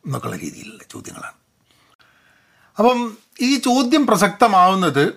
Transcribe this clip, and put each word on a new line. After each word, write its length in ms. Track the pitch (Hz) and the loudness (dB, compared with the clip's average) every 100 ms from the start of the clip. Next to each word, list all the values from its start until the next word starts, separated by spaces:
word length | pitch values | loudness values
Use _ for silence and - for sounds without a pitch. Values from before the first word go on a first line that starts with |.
| - | -10
എന്നൊക്കെയുള്ള 320 | - - - | -10 -10 -12
രീതിയിലുള്ള 460 | 80 - - - - | -14 -16 -20 -20 -20
ചോദ്യങ്ങളാണ്. 440 | - - - - - _ _ _ _ _ _ _ _ _ _ _ _ _ - | -20 -20 -18 -18 -20 _ _ _ _ _ _ _ _ _ _ _ _ _ 0
അപ്പം 380 | 226 247 233 214 _ - | 2 2 -4 -12 _ -4
ഈ 180 | 247 269 | -2 0
ചോദ്യം 480 | 254 247 247 302 254 | 0 0 2 2 2
പ്രസക്തമാവുന്നത് 1000 | 202 202 - 233 190 180 190 180 139 156 | 2 0 2 2 4 4 2 0 0 -2